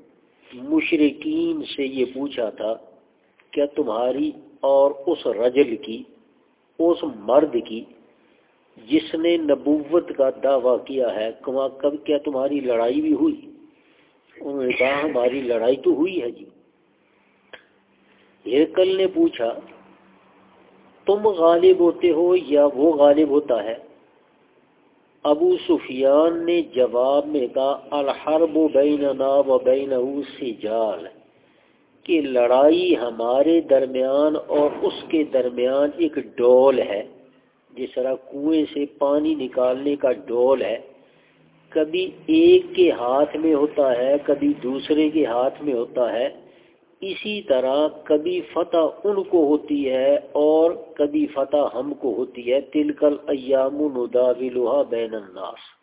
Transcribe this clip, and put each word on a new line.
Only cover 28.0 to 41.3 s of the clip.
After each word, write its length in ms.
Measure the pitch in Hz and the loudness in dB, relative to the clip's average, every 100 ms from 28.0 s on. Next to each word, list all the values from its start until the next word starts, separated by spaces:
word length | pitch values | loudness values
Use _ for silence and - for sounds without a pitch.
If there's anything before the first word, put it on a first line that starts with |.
| 139 123 147 160 160 156 151 | -4 -4 -2 0 2 2 2
بیننا 560 | 131 147 143 143 131 135 | 2 2 2 -2 -2 0
و 280 | 139 135 127 | 2 2 2
بینہ 360 | 127 135 139 127 131 143 135 - | 2 0 0 -2 -4 -6 -10 -10
سجال،" 680 | 131 101 104 113 110 87 87 - _ _ _ _ _ _ _ _ | -10 -8 -6 -2 -2 -4 -12 -20 _ _ _ _ _ _ _ _
کہ 180 | - 165 | -2 -2
لڑائی 760 | 139 123 120 127 147 175 180 131 | 0 0 4 6 6 4 2 0
ہمارے 640 | 120 113 117 131 151 165 | -2 -4 0 2 4 2
درمیان 720 | 156 135 131 127 131 143 151 151 - | 4 2 2 -2 0 0 0 -2 -2
اور 220 | 147 147 - | 0 0 -2
اس 120 | 196 - - | -6 -6 -4
کے 160 | 165 147 | -2 0
درمیان 560 | 131 123 123 127 139 147 156 | -2 -2 -2 -2 0 -2 -2
ایک 180 | 160 143 | -4 -4
ڈول 640 | - - 120 127 135 117 | -8 0 6 8 6 4
ہے، 240 | - 101 - - - _ _ _ _ | 0 -4 -8 -16 -20 _ _ _ _
جس 160 | 127 127 131 | -12 -8 -4
طرح 180 | 131 131 - | -4 -6 -10
کنویں 340 | 143 151 160 147 | -6 -2 0 -2
سے 120 | 147 143 - | -4 -8 -2
پانی 380 | 143 147 156 151 | 0 0 0 -4
نکالنے 600 | 127 127 127 127 143 143 | -4 -2 0 0 -2 0
کا 160 | 131 | 0
ڈول 500 | 120 - 120 127 131 | -2 -4 0 2 2
ہے، 180 | 101 120 - _ _ _ _ | -2 -6 -10 _ _ _ _